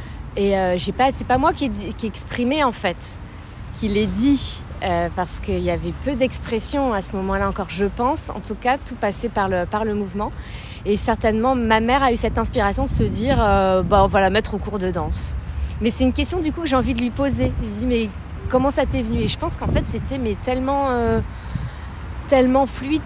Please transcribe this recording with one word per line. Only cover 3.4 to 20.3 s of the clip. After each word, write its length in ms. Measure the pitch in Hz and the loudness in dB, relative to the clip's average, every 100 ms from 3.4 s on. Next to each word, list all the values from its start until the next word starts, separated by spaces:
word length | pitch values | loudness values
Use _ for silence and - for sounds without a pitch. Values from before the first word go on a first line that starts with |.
| - - - - | -16 -14 -12 -6
qui 120 | 127 | -2
l'ai 180 | 202 214 | 0 0
dit, 540 | 185 262 277 - - - - | 2 4 4 2 -6 -10 -6
euh, 260 | 190 170 170 175 | -2 0 0 -2
parce 240 | 175 - | -4 -4
qu'il 200 | - 185 | -2 -2
y 120 | 180 | 0
avait 220 | 170 170 160 254 | -2 -2 -4 -2
peu 100 | 269 | 2
d'expression 760 | 254 - - 226 - 285 269 | 0 0 -4 -2 0 0 0
à 80 | 208 | 0
ce 140 | 180 196 | -2 -4
moment-là 340 | 190 196 196 | -2 0 0
encore, 200 | 190 175 | -2 -4
je 160 | 165 202 | -2 -2
pense. 440 | 196 247 311 - | 0 0 0 -4
En 100 | 202 | -6
tout 140 | - | -8
cas, 240 | 208 247 277 | -4 0 0
tout 180 | - 254 | -2 -4
passait 340 | 208 196 233 | -4 -2 -4
par 180 | 220 196 | -2 0
le, 160 | 185 175 | 0 0
par 180 | 208 220 | -2 -2
le 100 | 208 | -2
mouvement. 360 | 196 190 226 - - - - - - | -4 -4 -6 -8 -12 -12 -12 -6 0
Et 100 | 208 | 0
certainement, 600 | - 220 226 220 240 262 | 2 2 2 2 2 2
ma 240 | 226 220 | 4 4
mère 240 | 226 269 | 4 4
a 80 | 269 | 4
eu 60 | 233 | 2
cette 200 | 226 226 | 0 0
inspiration 480 | 226 254 202 196 - | 0 2 2 2 0
de 40 | |
se 140 | - | 2
dire, 340 | 214 190 208 185 | 0 0 2 4
euh, « 420 | 220 196 190 185 | 6 6 4 4
Bah, 200 | 175 196 | 4 6
on 40 | 196 | 6
va 120 | 196 | 6
la 100 | 190 | 4
mettre 240 | 202 214 | 4 0
au 40 | 208 | -2
cours 200 | - 202 | -4 -2
de 140 | 185 | -2
danse. » 440 | 170 156 - - - - - - - | -2 -2 -2 -2 -6 -6 -4 -4 0
Mais 80 | 220 | 0
c'est 140 | - | 4
une 100 | 254 | 2
question, 260 | - 285 359 | 2 0 0
du 120 | 311 | -2
coup, 100 | 302 | -2
que 60 | 320 | 0
j'ai 80 | 262 | 2
envie 180 | 233 | 2
de 80 | 233 | 0
lui 100 | 240 | -2
poser. 400 | - 277 233 254 - | 0 0 2 0 0
Je 60 | 226 | -4
dis : « 160 | 208 247 | -2 0
Mais 220 | 233 220 - - - - | 0 0 -6 -12 -8 0
comment 200 | 254 269 | 2 2
ça 160 | 277 277 | 2 0
t'est 160 | 269 | 0
venu ? » 180 | 226 233 | 0 0
Et 60 | 214 | 0
je 100 | - | 0
pense 180 | 330 - | -4 -2
qu'en 100 | 226 | 0
fait, 180 | 294 - | 0 0
c'était, 340 | 220 - 269 | -4 -4 -4
mais 180 | 233 | -2